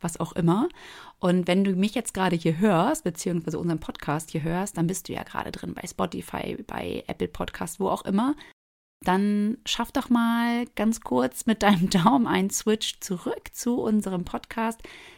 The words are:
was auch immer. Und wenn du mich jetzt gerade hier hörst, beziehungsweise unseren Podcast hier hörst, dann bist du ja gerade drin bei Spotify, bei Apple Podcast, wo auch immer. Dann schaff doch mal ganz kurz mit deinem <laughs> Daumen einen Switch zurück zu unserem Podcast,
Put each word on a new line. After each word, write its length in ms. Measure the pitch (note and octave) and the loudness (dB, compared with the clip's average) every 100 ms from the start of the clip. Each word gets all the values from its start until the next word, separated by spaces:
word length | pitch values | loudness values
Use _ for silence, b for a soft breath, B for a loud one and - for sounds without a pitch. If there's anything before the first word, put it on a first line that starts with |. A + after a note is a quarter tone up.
was 180 | E3+ - | -6 -4
auch 140 | E3 | -6
immer. 360 | - E3+ G3 E4+ - B B B B | 2 4 4 2 -4 B B B B
Und 280 | F3+ F3+ F3 | 2 4 4
wenn 160 | F#3 | 4
du 80 | G3 | 4
mich 240 | F3+ G3+ B3 | 2 0 0
jetzt 180 | - | -4
gerade 220 | F#3+ F#3 E3+ | 0 0 2
hier 220 | E3 D#3+ | 2 2
hörst, 440 | G#3+ E3 G#3+ D#4 | 4 4 4 0
beziehungsweise 560 | F3 - F#3 E3+ E3 F3+ | -2 -4 -2 -2 -2 -2
unseren 220 | E3+ D#3+ | -2 -2
Podcast 500 | - - - D3 - | -4 -8 -4 -4 -4
hier 140 | D#3+ | -4
hörst, 340 | D#3+ F3 G3+ - | -2 -2 -2 -2
dann 80 | E3 | -2
bist 220 | F#3+ - | -2 -6
du 40 | |
ja 120 | - | -8
gerade 260 | - - - | -8 -8 -8
drin 240 | - - | -8 -10
bei 100 | - | -10
Spotify, 720 | - - F3+ F3+ - - - - | -8 -4 -4 -4 -8 -6 -6 -8
bei 380 | - - - - - | -8 -8 -6 -6 -6
Apple 180 | - F3+ | -6 -6
Podcast, 540 | - F3+ - F3+ - | -4 -8 -8 -8 -2
wo 80 | F#3+ | -2
auch 160 | G3 | -2
immer. 320 | - G3 C4 D4+ B _ _ _ _ _ | 0 0 0 -2 B _ _ _ _ _
Dann 580 | - F#3+ G3+ G#3 G#3 - - | 0 2 2 2 0 -2 -4
schaff 240 | - A#3 | -4 -2
doch 200 | C#4 - | -2 2
mal 560 | A#3+ A#3 A#3 A#3 A#3+ A#3+ - | 2 4 2 2 0 -4 -2
ganz 240 | A3+ A3+ | 0 0
kurz 460 | - B3 B3 - - | 0 0 0 0 0
mit 180 | G#3+ | 4
deinem 260 | G3+ F#3 F#3 | 4 4 4
<laughs> 0 | |
Daumen 380 | F#3 F#3+ C4 G#3+ | 4 6 6 4
einen 220 | F#3 G3 | 2 0
Switch 500 | - G#3+ A3 - - | 0 0 0 -2 -6
zurück 480 | - F3+ - - - | -6 -4 -4 -6 -10
zu 280 | - A#3+ A#3+ | -6 -2 0
unserem 440 | A#3 G#3+ G3 F3+ | 2 2 2 -2
Podcast, 560 | F3+ A#3+ - A#3 A3+ A3+ - B B | -4 -8 -8 -4 -4 -4 -12 B B